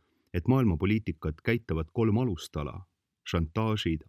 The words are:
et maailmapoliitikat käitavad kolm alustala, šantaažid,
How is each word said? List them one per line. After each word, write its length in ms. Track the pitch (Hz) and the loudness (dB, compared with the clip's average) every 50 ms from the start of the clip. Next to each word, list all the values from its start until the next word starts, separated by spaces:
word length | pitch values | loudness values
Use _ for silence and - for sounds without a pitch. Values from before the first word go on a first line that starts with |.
| _ _ _ _ _ _ - | _ _ _ _ _ _ -6
et 140 | 87 - - | -2 2 2
maailmapoliitikat 920 | 127 135 123 104 85 78 92 95 107 110 - - 82 - - 80 78 - - | 4 4 4 4 2 2 2 2 0 0 0 -4 -6 -4 -6 -6 -6 -4 -2
käitavad 460 | - 117 120 - - 80 80 80 - - | -2 -2 -2 -2 -4 -4 -4 -4 -4 -2
kolm 240 | 120 113 110 104 | 0 2 2 2
alustala, 640 | 113 131 120 92 82 - - - 80 73 71 - 95 92 _ _ _ _ _ _ _ _ | 2 0 0 -4 -6 -8 -8 -8 -6 -6 -6 -8 -12 -16 _ _ _ _ _ _ _ _
šantaažid, 760 | - - 85 82 78 - 110 110 110 107 104 - 85 82 78 - | -2 -2 0 0 0 -2 -2 0 0 -2 0 0 -2 -2 -2 -4